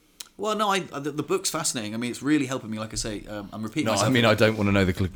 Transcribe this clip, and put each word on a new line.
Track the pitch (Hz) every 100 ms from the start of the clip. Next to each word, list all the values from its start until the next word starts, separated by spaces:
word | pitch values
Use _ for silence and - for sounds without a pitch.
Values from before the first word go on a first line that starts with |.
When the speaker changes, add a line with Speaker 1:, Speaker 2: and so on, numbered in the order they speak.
| _ - - -
Speaker 1:
Well, | 208 214
no, | 214
I, | 196
the, | 147 139 143
the | 147
book's | 143 185 -
fascinating. | 156 165 127 104
I | 113
mean, | 120
it's | 110
really | 135 151 123
helping | 131 110
me. | 110
Like | 110
I | 110
say, | 117 104 -
um, | 104 98
I'm | 107
repeating | 110 156 113
Speaker 2:
No, |
Speaker 1:
myself. | 101 110
Speaker 2:
I |
mean, | 127
I | 113 107
don't | 110 110
wanna | 101
know | 101 92
the |
cl-, | 90 92